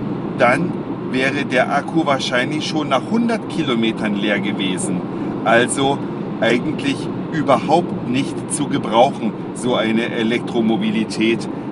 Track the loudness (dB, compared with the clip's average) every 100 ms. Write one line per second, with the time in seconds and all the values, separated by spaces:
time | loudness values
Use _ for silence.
0 | -4 -4 -4 2 4 4 0 -4 -6 -6
1 | -4 -2 0 -2 0 2 2 0 0 0
2 | 2 0 0 0 0 -2 -2 -2 0 0
3 | 2 0 2 0 -2 -2 0 2 0 0
4 | -2 0 0 0 0 -2 -2 -2 -2 -2
5 | -4 -4 -4 -2 4 4 4 2 0 0
6 | -4 -6 -6 0 2 2 0 -2 -2 -2
7 | -4 -6 -4 -2 2 2 4 2 2 -4
8 | -2 -2 -2 -6 -6 -4 -2 -2 2 4
9 | 4 2 -4 -4 -6 -4 0 0 2 0
10 | 0 0 0 0 0 0 2 2 2 0
11 | -2 0 2 2 -2 -6 -6